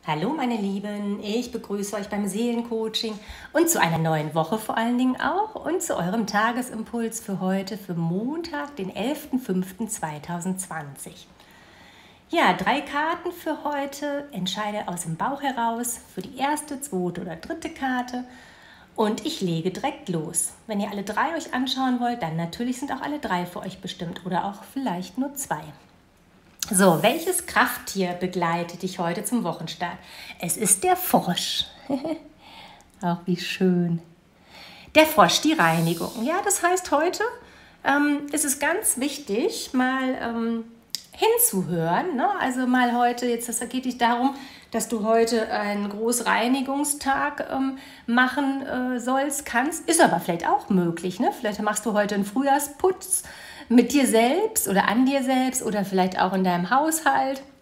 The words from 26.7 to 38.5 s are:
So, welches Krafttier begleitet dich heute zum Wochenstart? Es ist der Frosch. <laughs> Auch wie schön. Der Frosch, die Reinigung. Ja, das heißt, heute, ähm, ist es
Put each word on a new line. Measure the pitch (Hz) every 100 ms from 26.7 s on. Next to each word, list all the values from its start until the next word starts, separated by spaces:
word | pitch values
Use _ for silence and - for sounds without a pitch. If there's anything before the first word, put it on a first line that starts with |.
So, | 185 196 156
welches | 196 311 370 359 -
Krafttier | 208 254 - - 196 180
begleitet | 175 185 185 170 175 170 -
dich | 185 -
heute | 170 175
zum | - 240
Wochenstart? | 175 156 160 - 175 180 - - - -
Es | 175 -
ist | 214 -
der | 359 370
Frosch. | - 196 - 175 - - - - -
<laughs> | 262 311 320 - - - - - - - -
Auch | 175 170 -
wie | 175
schön. | - - 185 180 175 165 - - _ _ - - - - - 302
Der | 311
Frosch, | 311 170 -
die | 302
Reinigung. | 262 165 165 165 170 - -
Ja, | 233 359
das | 415 392
heißt, | 349 370 359
heute, | 294 330 339 453 480 - - - -
ähm, | - 277 294 285 285
ist | 302
es | 294